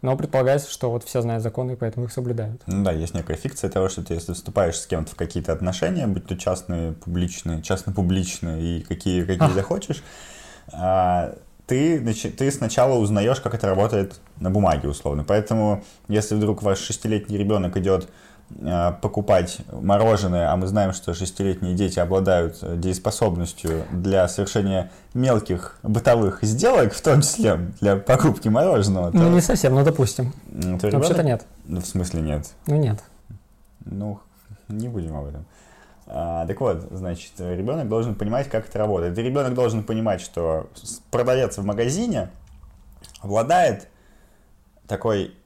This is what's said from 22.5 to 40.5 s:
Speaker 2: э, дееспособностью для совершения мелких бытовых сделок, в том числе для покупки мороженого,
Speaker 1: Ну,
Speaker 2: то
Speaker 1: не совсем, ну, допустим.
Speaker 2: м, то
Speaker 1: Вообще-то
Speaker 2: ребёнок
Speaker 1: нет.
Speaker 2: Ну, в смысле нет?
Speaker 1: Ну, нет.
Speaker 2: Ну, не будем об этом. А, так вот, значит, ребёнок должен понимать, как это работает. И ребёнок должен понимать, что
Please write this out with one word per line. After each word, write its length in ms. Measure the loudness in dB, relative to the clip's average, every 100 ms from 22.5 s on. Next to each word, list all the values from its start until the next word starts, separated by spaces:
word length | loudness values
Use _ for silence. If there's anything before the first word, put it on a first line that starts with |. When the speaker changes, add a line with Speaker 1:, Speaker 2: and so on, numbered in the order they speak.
| -4
Speaker 2:
э, 120 | -6 -4
дееспособностью 1040 | -2 -2 -2 0 0 0 -4 -6 -4 -4 -4
для 360 | -4 0 4 2
совершения 640 | 2 -2 0 0 0 -4 -10 -8
мелких 640 | 0 2 2 0 -4 -6 -10
бытовых 560 | -2 2 4 6 4 2
сделок, 520 | 0 2 4 6 4
в 80 | 2
том 200 | 4 6
числе 360 | 4 2 2 2 -2 0
для 180 | 2 2
покупки 500 | 4 4 6 2 2
мороженого, 640 | 4 4 4 4 2 2
Speaker 1:
Ну, 60 | 6
Speaker 2:
то 80 | 6
Speaker 1:
не 120 | 6
совсем, 340 | 4 2 4 6
ну, 80 |
допустим. 500 | 4 4 0 0 -4 -6 -14
Speaker 2:
м, 280 | -6 -2 0
то 80 | 2
Speaker 1:
Вообще-то 320 | 2 2 2
Speaker 2:
ребёнок 20 | 2
Speaker 1:
нет. 200 | 0 -4 -20 -8
Speaker 2:
Ну, 140 | -6
в 40 | -4
смысле 360 | -4 -2 -2
нет? 260 | -2 -2 -6 -10 -2
Speaker 1:
Ну, 100 | 2
нет. 260 | 2 -2 -6 -20 -20 -20 _ _ _ _ -12
Speaker 2:
Ну, 340 | -8 -8 -8 -14 _ _ -20 -12
не 200 | -10 -8
будем 260 | -6 -6 -8
об 120 | -8
этом. 180 | -12 -16 -20 -20 -20 -20 -20 -12
А, 360 | -8 -6 -4 -4
так 120 | -2
вот, 280 | -2 -2 -6
значит, 440 | -10 -8 -8 -12 -12
ребёнок 500 | -8 -6 -4 -4 -2
должен 280 | -2 -2 -4
понимать, 340 | -4 -4 -2
как 180 | -6 -6
это 120 | -4
работает. 360 | -2 0 -2 -2
И 60 |
ребёнок 320 | -2 -2 -2
должен 300 | 0 0 0
понимать, 380 | -4 -2 0 -2
что 460 | -4 -4 -2